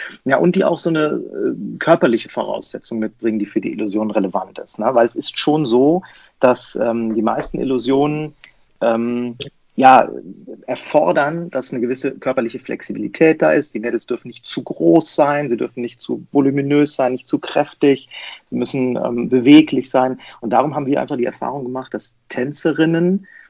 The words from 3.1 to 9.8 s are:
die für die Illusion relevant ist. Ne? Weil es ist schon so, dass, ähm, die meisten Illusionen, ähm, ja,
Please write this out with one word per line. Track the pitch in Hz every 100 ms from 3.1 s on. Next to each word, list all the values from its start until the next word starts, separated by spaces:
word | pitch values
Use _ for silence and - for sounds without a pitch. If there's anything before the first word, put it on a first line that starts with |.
| - 113 107
die | 104
für | 107
die | -
Illusion | - 107 104 107
relevant | 104 95 92 92 -
ist. | - -
Ne? | 110
Weil | 123 117
es | -
ist | - -
schon | - 156 131
so, | 123 139 175 - - _ -
dass, | 127 120 - -
ähm, | 120 113 113 110
die |
meisten | 110 117 - 117
Illusionen, | 131 127 117 135 147 151 151 - - _ _ -
ähm, | 117 113 117 120 120 120 139 - _
ja, | -